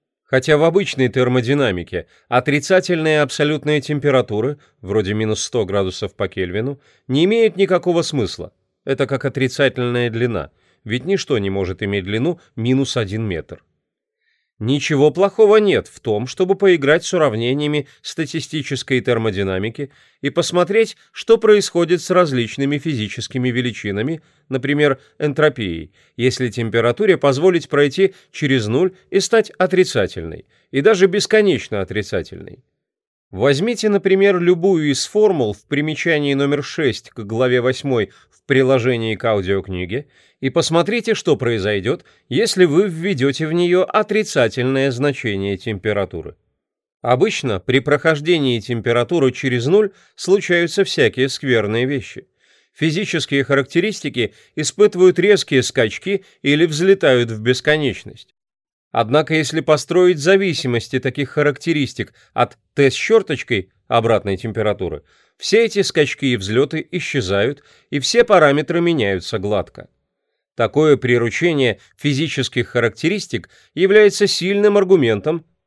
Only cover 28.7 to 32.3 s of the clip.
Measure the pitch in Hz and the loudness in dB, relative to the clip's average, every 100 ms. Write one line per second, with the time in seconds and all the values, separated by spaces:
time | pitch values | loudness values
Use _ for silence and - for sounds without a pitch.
28.7 | 131 185 - _ 196 - 220 214 - 180 | 0 0 -4 _ -2 2 0 0 -2 0
29.7 | 185 175 117 92 90 82 80 - _ _ | 2 2 0 -2 -4 -12 -12 -18 _ _
30.7 | 135 185 190 190 202 - 220 202 120 - | 0 2 4 4 2 2 2 2 0 -4
31.7 | 104 190 104 98 95 - | -6 -4 -6 -4 -6 -6